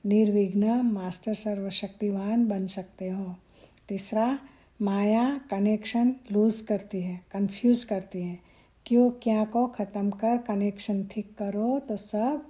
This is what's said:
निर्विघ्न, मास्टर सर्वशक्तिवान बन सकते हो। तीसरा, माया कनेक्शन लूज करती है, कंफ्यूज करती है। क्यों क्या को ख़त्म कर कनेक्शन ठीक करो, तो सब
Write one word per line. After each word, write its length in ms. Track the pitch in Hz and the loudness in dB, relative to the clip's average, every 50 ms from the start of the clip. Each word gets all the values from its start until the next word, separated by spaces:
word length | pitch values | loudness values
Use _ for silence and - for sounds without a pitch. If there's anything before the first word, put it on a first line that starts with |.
| - | 2
निर्विघ्न, 600 | 202 202 214 220 208 202 208 202 185 180 202 208 220 | 4 4 6 6 6 4 4 2 2 2 2 2 4
मास्टर 600 | 233 247 247 233 214 190 185 185 175 - - 220 214 | 2 2 2 0 0 -2 -4 -6 -8 -6 -4 -4 -4
सर्वशक्तिवान 1120 | - - 214 208 196 196 196 190 - - 196 - - 214 208 196 196 196 208 226 240 240 | -4 -4 -4 -4 -4 -6 -4 -4 -6 -6 -6 -8 -4 -2 -2 -2 -2 -2 0 2 2 2
बन 200 | 220 202 190 190 | 2 0 -2 -4
सकते 420 | 185 - 196 180 - - - 190 185 | -4 -6 -6 -8 -10 -12 -10 -8 -6
हो। 260 | 185 196 190 185 180 180 _ _ _ - - _ _ - _ - | -6 -6 -6 -8 -10 -14 _ _ _ -20 -20 _ _ -20 _ -8
तीसरा, 500 | 202 190 - - 220 214 226 247 277 277 - - - _ _ _ _ _ | -4 -4 -4 0 2 2 2 2 0 -4 -6 -16 -20 _ _ _ _ _
माया 600 | 214 196 196 202 202 208 214 226 240 262 285 269 - - | -2 0 2 2 2 4 4 4 2 2 0 -2 -6 -6
कनेक्शन 680 | 196 196 202 208 214 214 214 - - 233 240 247 254 - - - | -2 0 2 2 2 0 -2 -2 0 2 2 2 2 0 -8 -2
लूज 300 | 202 208 214 226 214 - | 2 2 4 4 2 0
करती 400 | 220 - 214 196 202 - - 185 | -2 -2 -4 -4 -4 -6 -6 -6
है, 200 | 180 180 180 180 - _ - | -4 -6 -8 -8 -12 _ -4
कंफ्यूज 500 | 196 202 190 - - - 240 240 233 - | -2 -2 -2 -2 2 4 4 4 4 2
करती 380 | - - 190 190 - - 185 | -2 -4 -4 -4 -8 -10 -8
है। 180 | 175 175 175 175 _ _ _ _ _ _ _ _ _ | -8 -8 -8 -12 _ _ _ _ _ _ _ _ _
क्यों 240 | - 240 240 247 247 | 2 6 6 6 6
क्या 360 | 240 240 - 226 220 214 214 | 2 0 0 0 2 2 0
को 220 | 214 - 233 247 | 0 2 0 0
ख़त्म 420 | 247 - - 208 190 - 202 202 202 | 0 -2 -6 -6 -6 -4 -2 -2 -2
कर 280 | 202 202 220 226 240 | -2 0 0 0 0
कनेक्शन 680 | 240 240 - 208 202 202 208 202 202 - - 208 196 190 196 | 0 0 -2 -2 0 0 -2 -2 -4 -4 -2 -2 -2 -4 -4
ठीक 240 | - 220 202 - - | -8 -10 -10 -10 -8
करो, 420 | - 208 202 196 202 220 240 262 285 | -6 -6 -4 -2 -2 0 0 0 -2
तो 160 | 277 277 214 | -2 -4 -8
सब 500 | 196 - - - 208 220 262 302 277 - | -8 -6 -6 -2 -2 0 0 -2 -4 -8